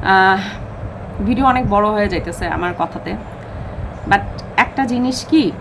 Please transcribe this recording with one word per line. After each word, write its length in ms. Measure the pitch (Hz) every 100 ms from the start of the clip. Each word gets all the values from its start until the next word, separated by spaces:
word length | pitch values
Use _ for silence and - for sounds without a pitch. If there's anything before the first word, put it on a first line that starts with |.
আহ, 360 | - 190 190 190 190 - - - - - - -
ভিডিও 220 | 196 240 269
অনেক 240 | 254 226
বড় 200 | 202 208
হয়ে 180 | 214 202
যাইতেছে 400 | 180 170 170 180
আমার 260 | 156 175 -
কথাতে, 380 | 165 - - 208 - - - - - - - - -
but 100 | 196 196 - - -
একটা 280 | 240 - 254
জিনিস 400 | 240 254 254 -
কি 220 | 320 208 -